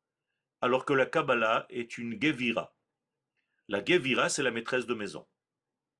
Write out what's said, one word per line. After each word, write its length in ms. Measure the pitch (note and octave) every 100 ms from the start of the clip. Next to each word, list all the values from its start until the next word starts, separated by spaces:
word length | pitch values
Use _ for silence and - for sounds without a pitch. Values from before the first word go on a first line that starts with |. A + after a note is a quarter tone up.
| _ _ _ _ _ -
alors 240 | B2 B2+ C3+
que 80 |
la 120 | C#3 B2+
Kabbalah 600 | E3 D3 A#2+ A2 B2 -
est 280 | - A#2 -
une 240 | A#2 A2+
gevira. 520 | D3+ C3 B2 A2+ - _ _ _ _ _ _ _ _ _ -
La 160 | G2+
gevira, 460 | G2+ F3 C3 A2+ E3
c'est 140 | D#3+
la 80 | B2+
maîtresse 340 | A2+ A#2 B2+ A2+
de 80 |
maison. 340 | A2+ G2+ D2+ - _ _ _ _ _ _ _